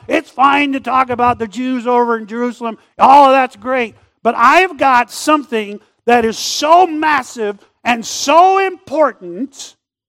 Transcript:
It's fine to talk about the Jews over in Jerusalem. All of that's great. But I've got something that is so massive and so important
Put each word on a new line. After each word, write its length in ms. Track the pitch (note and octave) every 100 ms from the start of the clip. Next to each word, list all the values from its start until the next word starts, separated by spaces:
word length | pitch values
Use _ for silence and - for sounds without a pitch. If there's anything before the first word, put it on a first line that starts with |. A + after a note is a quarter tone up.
| -
It's 220 | C#4+ D4
fine 440 | - C4+ C#4 C#4+
to 60 | C4+
talk 300 | A#3 C4 C4
about 300 | A#3+ A#3+ A#3
the 80 | A3+
Jews 400 | F#3+ B3+ B3+ A#3
over 300 | B3 A#3+ A3+
in 100 | G#3
Jerusalem. 500 | A#3 B3 A#3 A#3 G#3+ _ -
All 260 | A3 C4+ C4+
of 60 |
that's 240 | C4+ B3+ G3+
great. 400 | A3 C4 A3+ - _ _
But 140 | A3 A3+
I've 420 | A#3 D#4+ F#4 C#4+
got 320 | C4+ A#3+ A#3+
something 680 | - - D4+ B3+ A3+ G3+ G3+ _ _ -
that 180 | A#3+
is 140 | A3+ G#3+
so 480 | - - D4 E4+ F4+
massive 720 | D4+ D#4 C#4+ B3 B3 G#3 G3+ _ _
and 220 | A3 A#3 G#3+
so 540 | - - D#4 F#4+ F#4+
important 1160 | F#4+ F#4 - C#4+ C#4+ G3+ F3+ F3 C#4 - - _ _ _